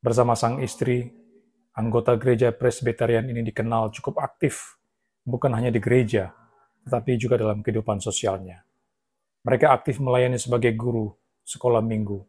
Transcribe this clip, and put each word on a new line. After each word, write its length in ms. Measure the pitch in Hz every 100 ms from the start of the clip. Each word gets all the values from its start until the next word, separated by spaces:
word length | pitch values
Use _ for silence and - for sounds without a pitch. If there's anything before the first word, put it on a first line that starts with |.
Bersama 320 | 123 120 120 117
sang 240 | 117 123
istri, 460 | 127 - 120 123 120 - _ _ _ _ _
anggota 400 | - 113 117 117 120
gereja 320 | 127 120 120
Presbyterian 720 | 117 123 - 120 117 117 117 127
ini 160 | 117
dikenal 540 | 113 - 113 113 110 -
cukup 260 | - -
aktif, 540 | 135 _ 147 - - _ _ _ _ _ -
bukan 300 | 123 139 113
hanya 160 | 123
di 80 | 117
gereja, 500 | 110 127 113 110 92 - _ _ _ _ -
tetapi 300 | 120 117 123
juga 220 | 117 120
dalam 260 | 107 107 104
kehidupan 380 | 110 107 104
sosialnya. 580 | 107 98 107 95 92 90 _ _ _ _ _ _ _ _ -
Mereka 240 | 131 151
aktif 260 | 131 - 120
melayani 400 | 131 123 127 123
sebagai 400 | 120 120 120 110
guru 320 | 120 120 107 - _ _
sekolah 400 | - - 123 117
minggu 400 | 113 110 104 101